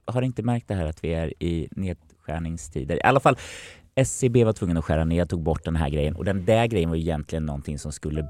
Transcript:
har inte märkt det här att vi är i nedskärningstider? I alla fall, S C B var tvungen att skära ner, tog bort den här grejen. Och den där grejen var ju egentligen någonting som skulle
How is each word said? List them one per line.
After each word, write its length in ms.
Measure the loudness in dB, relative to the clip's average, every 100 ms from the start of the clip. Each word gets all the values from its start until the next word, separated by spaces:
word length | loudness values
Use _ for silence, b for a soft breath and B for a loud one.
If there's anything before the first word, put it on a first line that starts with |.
| -6
har 160 | -2
inte 200 | -2 0
märkt 260 | 0 -2 -2
det 60 |
här 120 | -2 -2
att 180 | -4
vi 100 | -4
är 280 | -2 -4 -4
i 260 | -2 -2 -4
nedskärningstider? 1300 | -4 -4 -6 _ _ -8 -6 -4 -6 -8 -6 -4 2
I 60 |
alla 180 | 4 6
fall, 160 | 4 2 B B B B -4
S 240 | 0 0 0
C 100 | 2
B 160 | 6
var 80 | 4
tvungen 240 | 4 0 0
att 80 |
skära 200 | 2 2
ner, 200 | 2 2 0
tog 160 | 0
bort 220 | 0 -2
den 120 | -2 0
här 120 | 0
grejen. 280 | 0 0 -2
Och 80 |
den 200 | -2 0
där 220 | 2 4 4
grejen 220 | 2 2
var 80 | 0
ju 60 |
egentligen 440 | 0 -2 -2 -4 -2
någonting 320 | -4 -6 -6
som 140 | -8
skulle 340 | -8 -4 -4